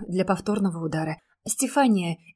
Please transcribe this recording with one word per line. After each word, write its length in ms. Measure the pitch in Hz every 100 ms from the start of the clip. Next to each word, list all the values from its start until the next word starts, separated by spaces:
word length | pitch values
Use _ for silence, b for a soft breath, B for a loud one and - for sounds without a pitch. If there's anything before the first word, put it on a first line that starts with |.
| -
для 160 | 180
повторного 600 | 185 190 - 208 196 165
удара, 360 | 160 156 160 151 b b -
Стефания 680 | - 262 294 262 202 170 165 b